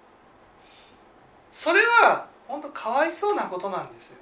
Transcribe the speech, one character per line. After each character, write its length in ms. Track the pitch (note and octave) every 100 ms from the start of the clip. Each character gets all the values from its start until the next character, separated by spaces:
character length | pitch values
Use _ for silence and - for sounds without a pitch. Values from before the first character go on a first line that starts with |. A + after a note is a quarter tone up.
| _ _ _ _ - - - - - - - - - - _
そ 220 | - D4+
れ 80 | F#4
は、 460 | A#4 A#4 F#4 D#3+ - - -
本 140 | D4
当 80 | D4
か 220 | - A3
わ 160 | C4 E4
い 40 |
そ 200 | E4+ G#4
う 40 | D#4
な 100 | G3
こ 120 | F3+
と 140 | G3
な 100 | F3+
ん 100 | C#3+
で 80 | -
す 120 | -
よ。 80 | -